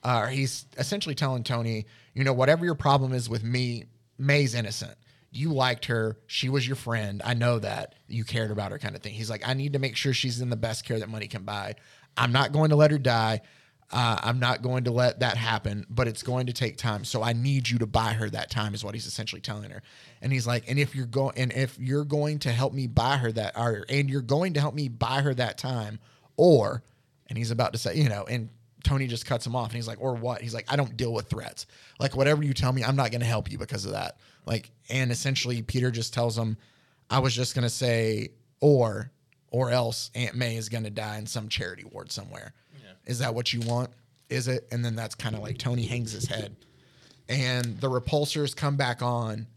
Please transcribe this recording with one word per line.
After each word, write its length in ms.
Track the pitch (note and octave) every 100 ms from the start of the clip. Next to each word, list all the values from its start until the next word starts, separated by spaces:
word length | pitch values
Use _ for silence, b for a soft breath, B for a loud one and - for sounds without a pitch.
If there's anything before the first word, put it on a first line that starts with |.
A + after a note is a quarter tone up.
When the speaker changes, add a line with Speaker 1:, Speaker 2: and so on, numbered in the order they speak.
Speaker 1:
uh, 260 | A#2+ B2 A2
he's 360 | C3 C3+ - - -
essentially 360 | C#3+ G3+ F#3
telling 280 | C#3 C#3+ B2+
Tony, 400 | A#2 A#2+ A2+ A2+ G#2+ B B
you 100 | -
know, 80 | C3+
"Whatever 320 | B2+ C3 D#3+
your 100 | E3+ D3+
problem 360 | D3 C#3 C3
is 160 | B2+ A#2
with 140 | A2+
me, 420 | A2 B2+ B2 A#2 - _ _ _
May's 380 | C3+ C#3+ C#3
innocent. 420 | A#2+ G#2+ - - - b b b
You 220 | - D3+
liked 340 | C#3+ B2+ A#2+ -
her. 300 | A#2 A2 G#2+ _
She 220 | - C3
was 180 | C3+ B2
your 100 | C3+
friend. 440 | - A2+ G#2+ G2+
I 100 | G#2+
know 240 | A#2+ A#2+ A#2+
that. 360 | G#2 G#2 - - _
You 160 | A#2
cared 260 | A2+ A#2 A2
about 200 | G#2 G2+
her," 80 | G2
kind 160 | G#2 G2
of 60 |
thing. 100 | G#2
He's 160 | G#2+ A2
like, 180 | A2 -
"I 60 |
need 220 | C3+ C#3+
to 40 | C#3
make 180 | C3+ A#2
sure 180 | C#3+
she's 260 | B2+ C3+ A#2+
in 80 | B2
the 80 | A#2
best 280 | A2+ A2 -
care 120 | A2+
that 80 | G#2+
money 160 | A2 G#2
can 140 | A2
buy. 320 | G2 G#2 G2+ - B B B -
I'm 160 | A#2+
not 200 | B2 C3+
going 180 | C#3+ D#3
to 60 | D3
let 140 | D3+
her 60 | D3
die. 440 | B2+ A#2 A2 A2 B B B B _
Uh, 280 | - A#2+ G#2+
I'm 160 | - B2
not 240 | B2 B2+
going 220 | B2 B2+
to 60 | B2
let 300 | A#2+ B2 -
that 160 | A#2+ A#2
happen, 480 | A2+ A2 - G2+ -
but 180 | A#2 B2
it's 140 | G#2+
going 240 | - B2 B2
to 60 |
take 240 | A#2+ A#2+ G#2
time. 260 | A#2 G#2
So 180 | B2 A#2+
I 120 | A2
need 340 | A#2 B2+ C3+ A#2
you 80 | A#2+
to 80 | A2+
buy 280 | A#2 A2+
her 140 | A2 A2
that 200 | A2 -
time," 240 | A#2 G#2+
is 80 | G#2
what 100 | G#2
he's 120 | A2 A2
essentially 340 | - G#2+ F#2+
telling 280 | - G#2+ G#2
her. 120 | F#2+ - B B B
And 100 | B2
he's 140 | C3+ A#2
like, 180 | A#2+ A#2
"And 100 | C3+
if 160 | C#3+
you're 120 | C3+ B2
go-, 240 | C3 C3+
and 220 | - B2+
if 260 | A2+ C3 -
you're 260 | B2+ C#3+
going 340 | D3 D3 D3 D3+
to 120 | C3
help 200 | A#2 C3+
me 120 | C3+ B2+
buy 300 | A#2 A#2+ C#3
her 140 | A#2+
that, 240 | A2 G#2 -
or, 280 | A#2+ G#2+ F2+
and 180 | C#3 C#3
you're 120 | C3+
going 320 | A#2 C#3+ F#3
to 60 | D3
help 140 | D3
me 140 | D3 C#3+
buy 320 | A2+ A#2 C3+
her 140 | C#3+
that 240 | B2+ A#2+ -
time, 400 | B2+ B2 G#2+ G#2+ b b b -
or," 440 | E3+ D3 G2+ A#2+ - b b _ _
and 80 | A2+
he's 140 | A#2
about 240 | A#2 A#2+
to 40 | -
say, 160 | A#2
you 140 | F2+ C#3+
know, 160 | G2+
and 240 | G2 A#2+ A2 - _ _
Tony 240 | - C#3 C3+
just 200 | A#2 -
cuts 200 | B2 -
him 80 |
off, 120 | B2 A2+
and 100 | A#2+
he's 100 | A2+
like, 120 | A2
"Or 140 | C3
what?" 260 | A#2+ A#2 A2+
He's 140 | A#2
like, 180 | A2+ -
"I 40 | C#3+
don't 200 | C3 A2+
deal 160 | B2
with 160 | A2+ -
threats. 380 | - - - - B B B
Like, 160 | C#3 B2+
whatever 260 | C3+ D3+
you 120 | D3
tell 180 | C3+ B2+
me, 100 | C3
I'm 140 | A#2 C#3
not 160 | B2
gonna 140 | A#2+ A#2
help 240 | A2+ -
you 60 | G2
because 260 | G2+ G2+
of 80 | G2
that." 240 | G2 F#2 - b b -
Like, 240 | A2+ - _ -
and 240 | B2 B2+
essentially 480 | A#2+ C#3 C3+ B2 A#2+
Peter 300 | A2 B2+ B2
just 240 | A#2 A2+
tells 240 | - A#2+ A2
him, 180 | A2+ A2 b b b b b
"I 80 | C3+
was 160 | C3
just 200 | A#2 B2+
gonna 140 | - A#2+
say, 640 | - B2+ A#2 A2 A2 G#2+ - _ _
or, 500 | D3 C#3 A#2 G#2 B2+ _ _ _ _
or 200 | A#2+ B2+
else 400 | B2 A#2 A2+ -
Aunt 200 | A#2+ A#2+
May 220 | A#2+ B2 A2+
is 140 | G#2+
gonna 180 | A#2 A2
die 300 | G#2+ G#2+ G#2+
in 80 | G#2+
some 240 | - G#2+
charity 340 | - F#2 F#2
ward 260 | G2 G2+ G2
somewhere." 440 | - F#2+ F#2 - - B C#3+
Speaker 2:
Yeah. 100 | G#2+ F#2 -
Speaker 1:
"Is 120 | B2
that 140 | B2
what 180 | A#2 B2
you 80 | A#2+
want? 300 | A#2 A#2+ B2 - _ _ _
Is 180 | B2+ B2
it?" 180 | B2+ -
And 120 | A#2+
then 120 | A#2+ A2+
that's 180 | A2
kinda 240 | - A#2+ A2
like 180 | G#2+ A2
Tony 280 | B2 B2 A2+
hangs 260 | B2 A2+
his 140 | G#2 -
head. 300 | A2 G#2 - b b b b b b _
And 520 | C3 B2+ B2+ A#2+ G#2+
the 80 | C3
repulsors 680 | B2+ A#2+ D3+ D3 D#3 C#3+ -
come 200 | D3 C#3
back 240 | C3+ A#2+
on 440 | B2 A#2+ A2+ G#2+ A2+